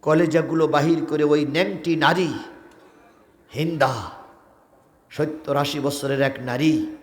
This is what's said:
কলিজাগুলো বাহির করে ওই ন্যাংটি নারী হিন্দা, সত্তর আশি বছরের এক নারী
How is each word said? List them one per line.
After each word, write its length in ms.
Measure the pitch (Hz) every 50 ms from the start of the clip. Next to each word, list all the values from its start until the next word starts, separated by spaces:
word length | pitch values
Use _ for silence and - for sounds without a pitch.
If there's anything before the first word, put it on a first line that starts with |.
কলিজাগুলো 640 | - 151 156 160 175 156 139 165 156 - 160 160 160 147
বাহির 380 | 151 147 143 160 160 160 147
করে 180 | - 151 151 151
ওই 220 | 147 147 151 147
ন্যাংটি 500 | 143 139 160 185 202 196 160 - 170 165
নারী 380 | 156 143 143 170 180 185 156 131 104 - - - - - - - - - - _ _ _ _ _ _ _ _ _ _ _ _ -
হিন্দা, 380 | 113 156 170 170 151 139 131 127 113 95 82 - - - - - - _ _ _ _ _ _ _ _ _ _ _ _ _ _
সত্তর 480 | - - 151 156 151 - - - 143 139
আশি 220 | 143 143 - 147
বছরের 420 | 135 139 139 - - 139 139 135
এক 140 | 139 139 135 -
নারী 460 | 123 123 120 127 147 156 156 156 - - - -